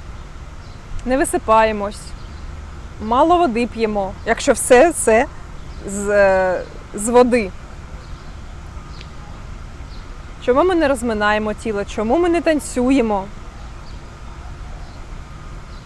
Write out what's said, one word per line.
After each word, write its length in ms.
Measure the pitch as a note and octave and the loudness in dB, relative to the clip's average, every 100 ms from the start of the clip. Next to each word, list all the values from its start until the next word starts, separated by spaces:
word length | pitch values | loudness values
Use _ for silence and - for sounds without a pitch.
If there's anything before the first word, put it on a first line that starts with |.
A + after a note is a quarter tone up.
| - - - - - - - - - - A#3+ | -12 -12 -12 -14 -14 -14 -14 -14 -8 -4 0
не 120 | C4 | 2
висипаємось, 840 | E4 - - A3 A3 G#3+ G3+ G#3+ - - - - - - - - - - | 2 2 4 6 6 2 -4 -6 -12 -12 -12 -12 -12 -12 -12 -12 -14 -8
мало 360 | G#3+ B3 D#4+ F4 | 0 4 6 6
води 300 | E4+ A3+ A#3+ | 4 2 -2
п'ємо, 440 | A3 A3 G#3 F#3+ G3+ - | 0 -2 0 -2 -4 -2
якщо 280 | A3+ - | 0 2
все 380 | - - B3 E4+ | 2 8 8 8
це 340 | - - A3 C#4 - - - - - G3+ | 6 4 4 4 -4 -14 -14 -12 -10 -8
з, 180 | G3+ G3+ G#3 G3 F#3+ F#3 F3 E3+ - - | -4 2 6 6 6 4 0 -4 -12 -10
з 160 | G#3 G#3 | -4 4
води? 420 | A#3+ B3 A#3+ F#3+ - - - - - - - - - - - - - - - - - - - - - - - - - - - - - - | 6 8 4 0 -6 -14 -14 -14 -14 -12 -14 -12 -14 -14 -14 -12 -14 -12 -14 -14 -14 -14 -14 -12 -12 -12 -12 -12 -12 -12 -14 -14 -6 2
Чому 180 | B3+ | 4
ми 120 | F4+ F4 | 6 4
не 120 | D4 | 4
розминаємо 640 | C4+ A#3+ G#3+ G#3 G#3+ G#3+ | 2 0 2 2 2 0
тіло? 320 | G#3 A3+ G3+ G3 | -4 -4 -4 -4
Чому 320 | - G#3+ D4+ | -2 2 4
ми 120 | F4 | 4
не 120 | E4+ | 4
танцюємо? 840 | E4 D4+ - B3+ B3 C4+ A3+ G3+ G3 - - - - - - - - - - - - - - - - - - - - - - - - - | 4 2 0 0 4 4 4 0 -4 -12 -14 -14 -14 -14 -12 -14 -14 -16 -14 -14 -14 -12 -12 -12 -12 -14 -12 -12 -12 -12 -12 -12 -12 -14